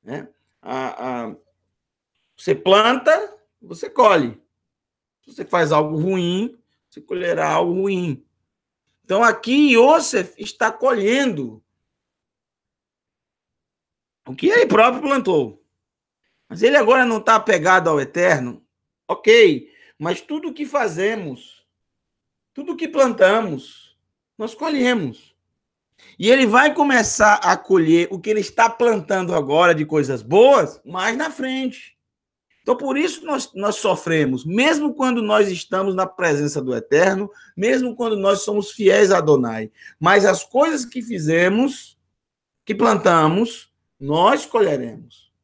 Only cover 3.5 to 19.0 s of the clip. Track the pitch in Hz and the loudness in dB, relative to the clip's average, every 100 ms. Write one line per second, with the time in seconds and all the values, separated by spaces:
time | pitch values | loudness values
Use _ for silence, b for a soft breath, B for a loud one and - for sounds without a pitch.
3.5 | _ 196 175 - - 214 180 123 110 _ | _ -20 -14 -10 2 2 4 0 -8 _
4.5 | _ _ _ _ _ _ _ _ - - | _ _ _ _ _ _ _ _ -18 -6
5.5 | 175 156 151 151 156 175 190 175 180 233 | -2 0 0 -2 -4 -4 -2 -2 -4 -6
6.5 | - _ _ _ - 147 175 175 170 156 | -10 _ _ _ -20 _ -8 -4 -2 -2
7.5 | 156 175 180 196 185 175 135 _ _ _ | -2 -2 -2 -4 -4 -4 -8 _ _ _
8.5 | _ _ _ _ _ _ 190 233 220 - | _ _ _ _ _ _ 0 0 0 -2
9.5 | 269 294 233 254 320 294 247 180 _ 208 | 2 4 6 6 4 2 -4 -6 _ -16
10.5 | - 220 - 262 240 202 254 269 165 123 | -6 -6 -2 -2 0 0 0 -2 -4 -10
11.5 | 110 _ _ _ _ _ _ _ _ _ | -14 _ _ _ _ _ _ _ _ _
12.5 | _ _ _ _ _ _ _ _ _ _ | _ _ _ _ _ _ _ _ _ _
13.5 | _ _ _ _ _ _ _ - 131 330 | _ _ _ _ _ _ _ -18 -4 0
14.5 | 466 - 208 233 254 294 277 190 165 117 | 2 2 4 2 2 -2 -2 0 -2 -2
15.5 | - _ _ _ _ _ _ _ _ _ | -10 _ _ _ _ _ _ _ _ _
16.5 | 170 220 285 220 262 247 220 214 220 220 | 0 2 2 4 2 2 -2 2 0 2
17.5 | 180 160 185 165 151 131 170 180 151 123 | 0 4 2 2 -2 -4 -2 0 0 -2
18.5 | - _ _ _ _ | -12 _ _ _ _